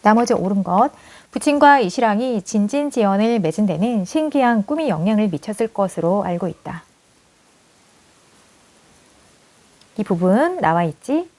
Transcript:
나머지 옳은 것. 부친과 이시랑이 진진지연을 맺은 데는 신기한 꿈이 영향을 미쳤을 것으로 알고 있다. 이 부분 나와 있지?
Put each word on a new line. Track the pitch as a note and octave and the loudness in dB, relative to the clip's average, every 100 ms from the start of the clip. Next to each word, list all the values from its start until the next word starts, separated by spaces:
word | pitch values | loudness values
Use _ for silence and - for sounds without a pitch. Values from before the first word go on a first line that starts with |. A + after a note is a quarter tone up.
나머지 | G#3 A3+ A#3+ | 4 4 2
옳은 | A3 F#3 G3+ | 0 0 -2
것. | F3 F3+ C#4 - - - _ | 0 0 0 -2 -20 -20 _
부친과 | - D4 D4 D4 C#4 | -4 0 4 6 6
이시랑이 | F#3+ G#3+ A3+ G#3 B3+ A3+ | 2 0 0 0 -2 -4
진진지연을 | - G#3+ G#3 C#4+ D4 C4 G#3 G3 A3 A#3 | -2 -2 0 -2 -2 0 0 2 0 0
맺은 | E3 - G#3+ | 0 0 -2
데는 | E3 A3 A3+ | 0 0 -2
신기한 | F3+ D#4 D#4 C#4+ B3 A#3 G3+ | -2 -4 -2 0 2 2 -2
꿈이 | D4+ D4+ | -4 -2
영향을 | D#3 F3+ G#3+ G#3 | -2 0 0 0
미쳤을 | D#3 - G3+ A3+ | -4 -8 -6 -4
것으로 | G#3+ F#3+ - E3 G3+ | -2 -4 -2 -2 0
알고 | F#3 F3 F3+ | -2 -4 -6
있다. | - - E3+ - _ _ _ _ _ _ _ _ _ _ _ _ _ _ _ _ _ _ _ _ _ _ _ _ _ _ _ _ _ _ - | -8 -14 -16 -18 _ _ _ _ _ _ _ _ _ _ _ _ _ _ _ _ _ _ _ _ _ _ _ _ _ _ _ _ _ _ -8
이 | |
부분 | G3+ F3+ F3+ G#3 E4 F4+ | -4 0 2 2 2 0
나와 | D#3+ E3+ | 0 0
있지? | E3+ D3+ - D4+ F4 | -2 -6 -4 -4 -4